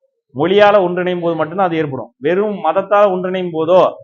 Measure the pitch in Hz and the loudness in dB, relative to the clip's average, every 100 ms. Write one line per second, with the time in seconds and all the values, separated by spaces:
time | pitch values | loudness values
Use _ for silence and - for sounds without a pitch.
0 | _ _ _ 123 165 202 208 208 175 180 | _ _ _ -4 0 4 4 4 2 -2
1 | 180 180 170 165 151 185 185 160 156 131 | -4 -4 -4 -4 -4 -2 -2 -2 -4 -8
2 | 104 _ 143 185 214 190 156 175 190 202 | -12 _ -2 -2 -2 -2 -2 -2 0 2
3 | 208 185 185 190 180 160 160 180 135 - | 2 0 -4 -6 -6 -4 2 4 4 -2